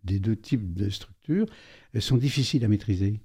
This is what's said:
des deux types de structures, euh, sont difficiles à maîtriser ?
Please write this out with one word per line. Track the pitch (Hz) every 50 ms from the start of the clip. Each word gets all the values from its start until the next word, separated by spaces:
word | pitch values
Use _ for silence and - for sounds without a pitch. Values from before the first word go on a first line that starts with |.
| -
des | 90 95 98
deux | 95 113 113
types | 107 - - 143 123 104 92 85
de | 92 101 98
structures, | 98 - - - - _ _ - 151 190 220 214 - - - - - - - _ -
euh, | 117
sont | 104 - 131 123
difficiles | 123 143 131 - 131 - - 139 117
à | 107
maîtriser ? | 107 101 - - 101 90 98 101 104 107 -